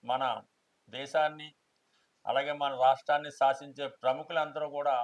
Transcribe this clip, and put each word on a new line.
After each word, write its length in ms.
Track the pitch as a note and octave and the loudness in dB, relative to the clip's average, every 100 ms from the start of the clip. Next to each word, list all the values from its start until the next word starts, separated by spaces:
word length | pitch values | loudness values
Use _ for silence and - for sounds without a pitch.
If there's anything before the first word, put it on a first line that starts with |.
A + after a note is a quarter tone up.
మన 200 | A#2 C3 C3 A2 - _ _ _ _ | -2 -2 0 -4 -8 _ _ _ _
దేశాన్ని, 600 | A#2+ C#3+ D#3 D3+ D3+ D3+ _ _ _ _ _ _ _ - | -12 -2 2 0 -2 -18 _ _ _ _ _ _ _ -2
అలాగే 280 | B2+ C#3+ | 0 0
మన 180 | D3 C#3+ C3 C3 | -2 -2 4 4
రాష్ట్రాన్ని 460 | C3+ - D3 D3 | 4 2 0 0
శాసించే 540 | - C3+ C3+ C#3+ C3+ C#3 - | 2 2 2 -6 -10 -10 -2
ప్రముఖులందరూ 680 | B2+ C3 D#3 E3+ D3+ D3 D3+ | -2 -2 -2 -4 -2 -4 -6
కూడా 260 | C#3+ C#3+ B2+ | -2 0 0